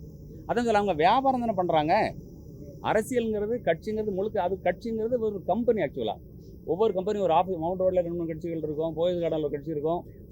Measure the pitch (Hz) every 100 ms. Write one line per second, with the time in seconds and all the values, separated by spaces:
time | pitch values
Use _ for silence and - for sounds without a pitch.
0 | - - - - - 190 233 208 202 156
1 | 165 240 269 254 233 190 175 160 151 202
2 | 151 - - - - - - - 113 196
3 | 220 247 226 214 208 240 - - - 214
4 | 214 185 214 214 180 190 175 180 233 220
5 | 220 247 220 196 - 202 240 220 147 135
6 | 107 98 - - - - - 165 220 185
7 | 190 208 185 160 185 175 160 185 185 185
8 | 170 170 165 156 170 165 156 151 165 156
9 | 175 175 165 160 147 143 147 151 151 175
10 | - - -